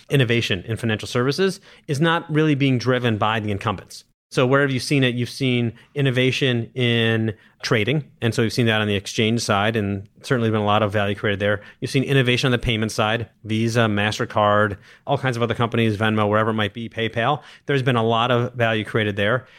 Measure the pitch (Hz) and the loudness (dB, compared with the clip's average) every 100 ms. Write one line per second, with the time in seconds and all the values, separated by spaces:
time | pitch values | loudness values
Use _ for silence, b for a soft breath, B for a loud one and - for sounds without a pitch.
0 | B 143 117 117 - 95 117 110 113 107 | B 2 2 2 0 -4 -4 -4 -2 -4
1 | - 123 127 143 190 185 B B - 139 | -4 -2 -2 0 -2 -4 B B -8 0
2 | 165 170 170 151 156 135 139 123 123 127 | 0 0 0 0 2 2 2 2 0 0
3 | 120 107 107 110 107 95 110 90 - - | 0 0 0 0 -2 -4 -4 -4 -10 -20
4 | - _ _ - 127 139 143 127 - 143 | -20 _ _ 0 2 4 2 -2 0 2
5 | 127 120 117 - 131 123 117 B B 143 | 2 0 -6 -4 -2 0 -2 B B -2
6 | 135 123 127 - 135 120 113 127 120 117 | 0 2 0 0 0 0 -4 -2 0 2
7 | 113 110 110 101 b b - 117 104 151 | 2 2 -2 -6 b b -2 0 2 -2
8 | - _ 117 113 110 - 113 107 107 101 | -4 _ -2 0 0 2 2 2 0 -2
9 | - - 110 117 - 101 107 113 101 98 | -4 -2 0 0 0 0 0 -2 -4 -6
10 | 98 _ - 127 113 107 104 107 104 104 | -10 _ -4 0 0 0 2 2 2 0
11 | 101 101 110 98 101 101 B B 131 135 | -2 -2 -2 0 0 -2 B B -4 -2
12 | 127 139 123 120 135 123 123 110 110 - | 2 2 2 2 0 0 0 -2 -2 0
13 | 107 117 107 _ 107 110 113 117 113 104 | 0 0 -4 _ -4 -2 0 2 2 2
14 | 107 104 113 110 104 104 107 101 B B | 0 -2 -2 2 4 4 2 -2 B B
15 | - 139 131 117 117 110 117 120 113 101 | -4 -2 -2 -2 -2 0 0 2 0 0
16 | 110 107 104 107 110 110 101 120 113 - | 0 2 2 2 0 -2 -4 -6 -10 -6
17 | 113 117 117 147 B B - 139 127 120 | -4 -2 -2 -2 B B -4 -2 0 0
18 | 113 113 123 120 120 120 113 110 101 117 | 2 2 2 0 0 -2 0 0 -2 -2
19 | 107 101 101 123 B | -2 0 0 -2 B